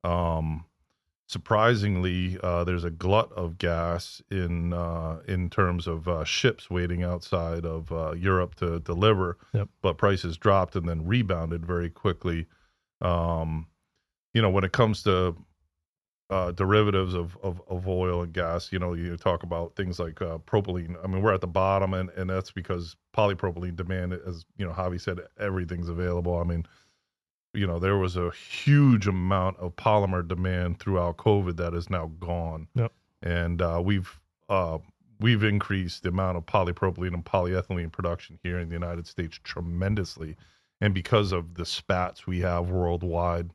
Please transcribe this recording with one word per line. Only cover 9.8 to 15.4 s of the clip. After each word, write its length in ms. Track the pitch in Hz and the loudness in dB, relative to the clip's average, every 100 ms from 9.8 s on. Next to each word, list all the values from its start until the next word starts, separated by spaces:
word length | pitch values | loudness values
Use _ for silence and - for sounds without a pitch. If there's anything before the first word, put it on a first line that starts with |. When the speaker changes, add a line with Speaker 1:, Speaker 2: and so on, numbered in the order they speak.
Speaker 1:
But 160 | 95 82 | -2 2
prices 380 | 101 98 87 82 | 2 2 -2 0
dropped 360 | 107 98 90 | 4 4 2
and 140 | 92 85 | -2 -2
then 180 | 82 80 | -4 0
rebounded 580 | 123 104 85 82 85 85 | 0 0 -2 -2 -4 -4
very 240 | 87 85 | -2 -4
quickly. 560 | - 101 85 90 85 80 _ _ _ _ _ | -2 -2 0 -2 -2 -4 _ _ _ _ _
Um, 640 | 87 85 85 82 80 80 80 _ _ _ _ _ _ | 0 2 0 0 -2 -4 -6 _ _ _ _ _ _
you 80 | 113 | 2
know, 100 | 107 | 4
when 140 | 95 | 4
it 80 | 92 | 2
comes 300 | - 113 101 | 4 2 4
to, 340 | 104 92 90 82 | 2 4 2 -2